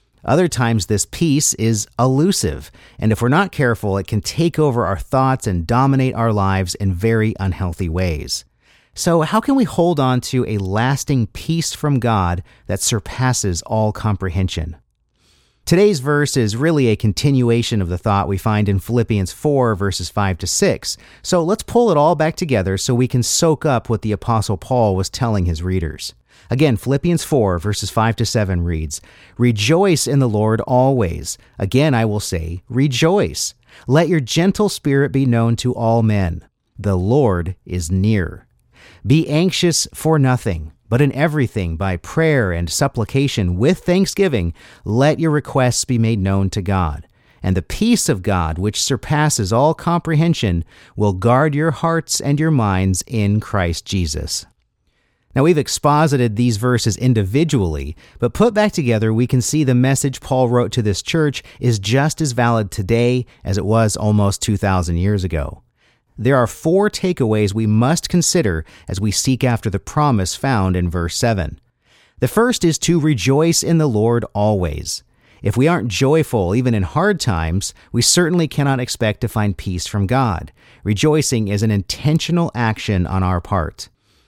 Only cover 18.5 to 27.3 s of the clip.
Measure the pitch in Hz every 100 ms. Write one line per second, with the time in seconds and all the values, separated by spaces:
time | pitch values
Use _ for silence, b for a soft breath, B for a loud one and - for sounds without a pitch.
18.5 | 107 104 95 - 120 110 107 92 - 151
19.5 | 139 120 95 98 - 82 - 98 92 92
20.5 | - 196 - - - B B - 180 165
21.5 | 220 - 233 240 151 151 160 156 - 170
22.5 | 113 92 95 - 120 127 127 117 - 165
23.5 | 151 156 120 - 110 110 104 - 113 110
24.5 | 98 - 127 110 95 92 - 120 104 87
25.5 | 80 90 92 80 - - - b b b
26.5 | 127 151 110 123 139 170 170 -